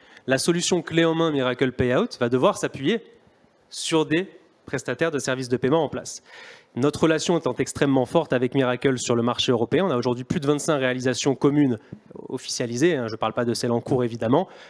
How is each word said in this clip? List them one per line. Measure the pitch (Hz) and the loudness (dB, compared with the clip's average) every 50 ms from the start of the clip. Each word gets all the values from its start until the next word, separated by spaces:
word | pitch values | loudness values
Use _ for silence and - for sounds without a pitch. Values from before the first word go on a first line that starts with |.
| - - - - _ - | -20 -20 -20 -10 _ 0
la | 131 131 | 0 2
solution | - - 170 175 165 - 190 175 | 2 2 0 2 2 0 0 0
clé | 147 - 160 165 165 | 0 0 2 2 4
en | 165 160 | 4 4
main | 165 165 160 | 2 2 2
Miracle | 147 139 127 127 123 - 139 127 | 2 0 0 0 0 0 0 0
Payout | 120 - 131 123 123 156 233 247 - - | 0 0 0 2 2 2 0 0 -2 -2
va | 123 120 | 0 2
devoir | 127 127 143 202 214 | 2 4 4 2 2
s'appuyer | - - 135 - 135 135 156 226 220 - - - _ _ _ _ _ _ _ _ _ _ _ | 0 -4 -6 -4 -4 -2 -2 -2 -2 -4 -10 -20 _ _ _ _ _ _ _ _ _ _ _
sur | - - - - 165 160 156 | -12 -10 -4 0 0 0 2
des | 143 151 170 196 - - - _ _ _ _ _ | 2 0 -2 -2 -4 -8 -20 _ _ _ _ _
prestataires | - - 127 - - 123 - 165 - | -8 -8 -6 -4 -4 -4 -2 -2 -2
de | 147 135 | -2 -2
services | - 143 127 131 131 120 | -2 -2 -2 -2 -2 -4
de | 127 | -2
paiement | 113 - 127 151 165 | -2 0 2 2 2
en | 147 127 | 2 0
place. | - 120 - - - - - - - - - - - - - _ - | -4 -6 -8 -10 -14 -16 -18 -20 -20 -20 -20 -20 -20 -20 -20 _ -4
Notre | 120 131 147 - - 165 | -2 0 0 0 2 2
relation | 160 160 151 - - 175 160 | 2 2 2 0 0 0 0
étant | - 127 120 | 0 -2 -2
extrêmement | - 131 - - - 147 139 135 135 123 | -2 -4 -4 -2 0 0 2 2 2 2
forte | - - 165 151 - 131 | 2 0 0 0 0 0
avec | 123 127 123 - | 0 0 0 0
Miracle | 139 131 123 123 120 - 139 131 120 | 0 0 0 0 0 0 0 0 0
sur | - - 120 | 0 0 0
le | 117 | 2
marché | 117 123 120 - - - | 2 0 0 0 0 0
européen, | 123 110 113 - 139 156 196 | 0 0 0 0 0 0 2
on | 185 | 2
a | 135 | 0
aujourd'hui | 120 117 127 123 123 127 | 0 0 0 -2 -2 -4
plus | - - 170 | -4 -4 -2
de | 139 | 0
vingt-cinq | 143 151 143 - 165 156 139 | 0 0 0 0 -2 0 0
réalisations | 131 127 127 127 123 131 123 - - 143 127 | 0 0 -2 0 -2 -2 -2 0 0 -2 0
communes | - - 143 143 147 147 131 117 101 - - - - - - - - - - | 2 2 2 4 4 4 2 2 -2 -6 -12 -20 -20 -20 -20 -20 -18 -14 -12
officialisées, | - 127 - - - - 127 117 117 123 151 180 165 | -12 -10 -8 -8 -6 -6 -6 -4 -2 0 2 2 2
hein, | 131 120 110 | 0 -2 -4
je | 110 | -4
ne | |
parle | - 113 110 | -4 -4 -4
pas | - 127 120 | -2 -2 -2
de | 120 113 | 0 -2
celles | - - 120 | -2 -2 -2
en | 117 117 | -2 -2
cours | - - 143 127 123 | 0 0 0 0 0
évidemment, | 113 117 113 117 113 131 165 185 - - - - - | -2 -4 -2 0 2 2 2 2 0 -8 -18 -20 -14